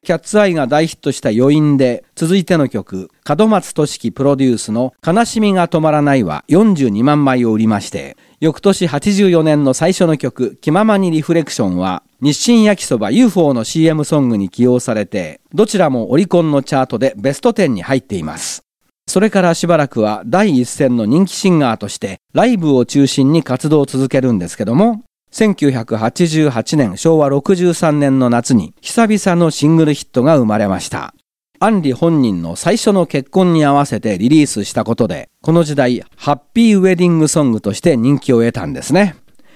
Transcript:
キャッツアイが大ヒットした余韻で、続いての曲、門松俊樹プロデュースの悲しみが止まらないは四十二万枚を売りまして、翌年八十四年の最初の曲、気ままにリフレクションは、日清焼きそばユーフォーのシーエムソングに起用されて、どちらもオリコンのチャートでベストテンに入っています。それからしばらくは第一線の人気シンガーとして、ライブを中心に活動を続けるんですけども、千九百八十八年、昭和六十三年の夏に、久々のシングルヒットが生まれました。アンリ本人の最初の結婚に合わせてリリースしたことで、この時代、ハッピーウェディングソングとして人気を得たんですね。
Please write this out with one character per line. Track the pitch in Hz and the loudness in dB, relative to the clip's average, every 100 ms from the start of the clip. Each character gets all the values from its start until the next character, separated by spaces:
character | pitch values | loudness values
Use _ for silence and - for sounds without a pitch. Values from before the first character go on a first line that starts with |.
キ | - | -6
ャ | 165 | -6
ッ | |
ツ | - 214 | -2 0
ア | 202 | 0
イ | |
が | 160 123 | 0 0
大 | 147 165 | 0 0
ヒ | - | -4
ッ | |
ト | 143 | -6
し | - | -4
た | 135 | -2
余 | 110 135 | 2 2
韻 | 151 151 139 | 4 4 2
で、 | 127 117 _ - | 2 -2 _ -6
続 | 165 196 | 0 0
い | 170 | 0
て | 165 | 0
の | 131 | 0
曲、 | 104 - 95 90 _ - | -4 -8 -12 -12 _ -6
門 | 147 220 | 0 2
松 | 202 - | 2 -2
俊 | - 147 - | -4 -4 -4
樹 | 117 | -8
プ | - | -2
ロ | 139 135 | -2 2
デ | 131 | 0
ュ | |
ー | 113 | 0
ス | - | -2
の | 110 127 _ 160 | -4 -4 _ -2
悲 | 202 233 | 0 0
し | 226 | 0
み | 208 | 0
が | 185 170 | 0 0
止 | 160 | 0
ま | 156 | 0
ら | 151 | 2
な | 143 135 | 2 0
い | |
は | 90 76 - | 0 -6 0
四 | 165 220 165 | 2 4 2
十 | 127 | 0
二 | 101 | 0
万 | 135 147 139 | 0 2 2
枚 | 127 | 0
を | 117 | 0
売 | 110 | 0
り | 110 | 0
ま | 101 | -2
し | - | -4
て、 | - - - _ - | -12 -14 -18 _ -4
翌 | 156 - | -4 0
年 | 196 - 175 | 0 0 -2
八 | 147 208 | -2 -2
十 | 196 196 | 2 2
四 | 165 | 4
年 | 156 147 139 | 2 2 0
の | |
最 | 127 165 | 0 0
初 | - 170 | 0 0
の | 151 | 0
曲、 | 139 - 120 - | -4 -4 -6 -4
気 | 151 | -2
ま | 170 220 | 0 2
ま | 202 | 2
に | 185 | 0
リ | 160 | -2
フ | 151 | -2
レ | 165 | -2
ク | 147 | -2
シ | - | -4
ョ | 98 | -2
ン | 90 | -2
は、 | 92 90 _ - | -4 -6 _ -4
日 | 143 147 | -2 -2
清 | 233 233 | 2 4
焼 | 214 196 | 4 0
き | - | -2
そ | 120 | -4
ば | 101 | 0
ユ | 175 247 | 2 2
ー | |
フ | 180 151 | 2 0
ォ | |
ー | |
の | 120 110 | 0 -4
シ | 160 | 0
ー | 160 | 2
エ | |
ム | 156 143 | 0 0
ソ | 151 | 0
ン | 127 | 0
グ | 107 | -2
に | 95 | -4
起 | - | 0
用 | 123 123 | 2 2
さ | - | -2
れ | 107 101 | -6 -4
て、 | 101 80 - _ | -8 -10 -14 _
ど | 151 226 | -2 0
ち | 196 | 2
ら | 156 | 0
も | 127 107 | 0 0
オ | 139 | 0
リ | 202 | 2
コ | 175 | 0
ン | 160 | 2
の | 143 | -2
チ | 135 | -2
ャ | 135 | -4
ー | 131 | -2
ト | 113 | -2
で | 131 104 | -2 -2
ベ | 131 | -6
ス | 143 | -2
ト | 240 | -2
テ | 226 160 | 0 -2
ン | |
に | 101 | -2
入 | 85 139 | -2 -4
っ | |
て | - 95 | -4 -8
い | |
ま | 76 - | -8 -10
す。 | - - _ _ _ _ - | -12 -12 _ _ _ _ -4
そ | 185 | -2
れ | 214 | 0
か | 196 | 2
ら | 175 165 | 0 0
し | 170 | 0
ば | 165 | 0
ら | 139 | 0
く | 120 | -2
は | 107 104 113 | -2 -2 -2
第 | 185 214 131 | 0 2 2
一 | 120 | -2
線 | - 135 120 | -2 0 0
の | 104 | 0
人 | 151 190 | 0 0
気 | |
シ | - 190 | 0 0
ン | 165 | 2
ガ | 127 | 0
ー | 110 | -2
と | 98 | -8
し | - | -10
て、 | 101 - _ | -12 -12 _
ラ | 151 233 | 0 2
イ | 214 | 0
ブ | 156 131 | 2 0
を | 117 | 2
中 | 143 135 | 2 2
心 | - 135 | 2 2
に | 160 | 0
活 | - 127 151 | -2 -4 0
動 | 151 | 0
を | 139 | 0
続 | 131 131 | -2 -2
け | 135 | 0
る | 127 | 0
ん | 104 | -2
で | 85 | -4
す | - | -8
け | |
ど | 104 | -2
も、 | 135 226 214 - _ _ | 2 2 0 -12 _ _
千 | - 220 - | -2 0 2
九 | 143 | 0
百 | 127 117 110 | -2 -4 -4
八 | 113 - 170 | -4 0 0
十 | 156 147 | 2 0
八 | 113 - 151 | 0 -2 0
年、 | 143 90 | 0 0
昭 | 165 160 | 0 2
和 | 139 | 2
六 | 139 - 180 | 0 0 0
十 | 180 | 0
三 | 165 165 147 | 0 -2 0
年 | 143 135 | 0 2
の | 123 | 2
夏 | 120 - 120 | 0 2 0
に、 | 78 _ | 0 _
久 | - - 220 | -6 0 2
々 | 214 190 170 | 2 0 2
の | 165 | 0
シ | - 147 | 0 2
ン | 165 | 2
グ | |
ル | 156 | 2
ヒ | 143 - | -2 -4
ッ | |
ト | 127 | 0
が | 139 151 | 2 2
生 | 110 | 2
ま | 107 | 0
れ | 101 | 0
ま | 87 | -2
し | - | -6
た。 | 95 - _ _ _ _ - | -10 -12 _ _ _ _ -2
ア | 208 | 0
ン | 202 | 0
リ | 143 | -2
本 | 120 165 156 | 0 0 2
人 | 120 87 | 0 -2
の | 82 90 | -6 -6
最 | 170 226 | -2 0
初 | 226 | 0
の | 196 165 | 0 0
結 | 143 - | -4 -2
婚 | 190 180 | 0 2
に | 160 143 | 2 2
合 | |
わ | 143 143 | 2 0
せ | 104 | -4
て | 113 90 | -4 -2
リ | 120 | 2
リ | 156 | 2
ー | 143 | 2
ス | 107 | -2
し | 98 | -6
た | 120 110 | -4 -4
こ | 117 | -2
と | 117 | -2
で、 | 151 - _ | -4 -12 _
こ | 160 | 0
の | 165 151 | 0 0
時 | 143 | 0
代、 | 127 120 - _ | 0 0 -8 _
ハ | 143 | -4
ッ | 143 _ | -4 _
ピ | 233 233 196 | 0 4 4
ー | |
ウ | |
ェ | 185 175 | 2 2
デ | |
ィ | 180 | 2
ン | 165 | 2
グ | 156 | 2
ソ | 165 | 2
ン | 139 | 0
グ | 110 | 0
と | 101 | -4
し | 101 | -2
て | 175 123 | 0 2
人 | 123 143 | 2 0
気 | - | 2
を | 117 | 2
得 | 117 | 2
た | 117 147 | -2 -8
ん | |
で | 127 | -10
す | - | -2
ね。 | 170 202 - _ _ - | 0 0 -4 _ _ -20